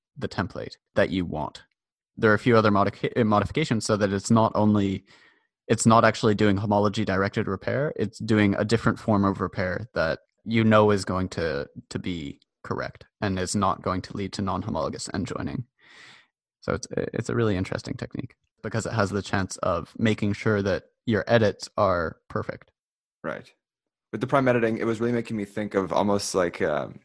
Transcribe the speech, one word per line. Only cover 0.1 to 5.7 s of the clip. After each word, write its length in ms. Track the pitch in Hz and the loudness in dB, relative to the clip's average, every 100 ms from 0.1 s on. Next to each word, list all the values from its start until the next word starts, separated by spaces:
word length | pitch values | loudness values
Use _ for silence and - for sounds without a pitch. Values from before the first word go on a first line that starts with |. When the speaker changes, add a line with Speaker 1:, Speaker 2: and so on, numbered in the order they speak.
| - | -12
Speaker 1:
the 100 | 101 | -8
template 460 | - 92 - - - _ - | -6 -8 -8 -14 -16 _ -2
that 160 | 101 | 0
you 120 | 92 | 0
want. 400 | 82 76 71 - - _ _ _ _ - | -4 -6 -8 -12 -20 _ _ _ _ 0
There 140 | 110 | 4
are 40 | 104 | 4
a 40 | |
few 180 | 127 113 | 6 6
other 140 | 107 | 6
modica-, 500 | 101 101 - - - | 4 2 0 -4 0
uh, 20 | |
modifications 640 | 110 104 104 - 160 113 - | 2 2 0 -2 0 -2 0
so 100 | 107 | 2
that 160 | 101 | 2
it's 180 | 98 - | 0 2
not 220 | 113 110 | 4 4
only, 520 | 92 107 104 98 95 - _ _ _ _ _ | 4 4 4 2 -2 -8 _ _ _ _ _
it's 180 | - | -4